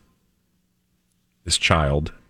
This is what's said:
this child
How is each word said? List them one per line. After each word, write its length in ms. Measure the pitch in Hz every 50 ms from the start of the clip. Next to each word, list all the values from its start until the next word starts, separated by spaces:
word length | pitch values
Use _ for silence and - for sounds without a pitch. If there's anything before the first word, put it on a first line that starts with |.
| _ _ _ _ _ _ _ _ _ _ _ _ _ _ _ _ _ _ _ _ _ _ _ _ _ _ _ _ -
this 120 | 87 - -
child 560 | - - 98 82 76 69 69 76 78 - - - _ _